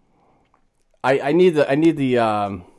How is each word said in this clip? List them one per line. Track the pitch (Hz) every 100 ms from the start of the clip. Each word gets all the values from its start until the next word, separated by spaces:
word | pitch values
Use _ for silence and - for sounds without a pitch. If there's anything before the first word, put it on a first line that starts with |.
| _ _ _ _ _ _ _ _ _ _
I, | 123 139
I | -
need | 165 185
the, | 151 135
I | 143
need | 165 147
the, | 135 120
um, | 110 104 101 98 -